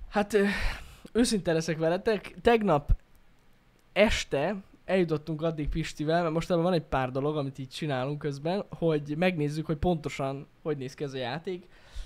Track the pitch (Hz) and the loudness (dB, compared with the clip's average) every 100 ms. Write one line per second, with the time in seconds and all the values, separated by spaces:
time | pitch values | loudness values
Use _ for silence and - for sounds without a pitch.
0 | - 214 208 208 202 190 - - - - | -4 -2 2 2 2 2 0 -2 -12 -18
1 | - 220 247 214 170 160 160 156 160 180 | -4 0 2 2 2 0 0 0 2 2
2 | 208 202 - - 240 233 202 156 - - | 0 0 -2 0 4 6 6 2 4 0
3 | - - - - - - _ _ _ 175 | 0 -20 -20 -20 -20 -20 _ _ _ 4
4 | 214 - - 143 165 202 - - - 190 | 4 4 0 -2 0 -4 -10 -16 -2 2
5 | 170 151 151 156 165 156 143 170 151 - | 2 0 -4 -2 -2 -2 -2 -2 -4 -4
6 | 151 170 170 160 165 175 175 175 139 135 | 0 2 2 0 0 2 4 2 0 -2
7 | 131 135 143 151 139 139 131 - 151 131 | -2 -2 -2 -2 -4 -6 -12 -6 -4 -2
8 | 131 147 151 139 160 196 - - 165 151 | -2 -4 -6 -4 -2 -2 -4 -2 0 0
9 | 143 151 185 175 147 151 156 156 180 160 | -2 0 0 2 -2 -2 -4 0 2 0
10 | 143 - 135 139 - _ 165 143 127 - | -2 -4 -4 -6 -12 _ -6 -4 -6 -8
11 | 147 131 120 147 175 180 - - - - | -8 -6 -6 -6 -6 -10 -10 -20 -18 -12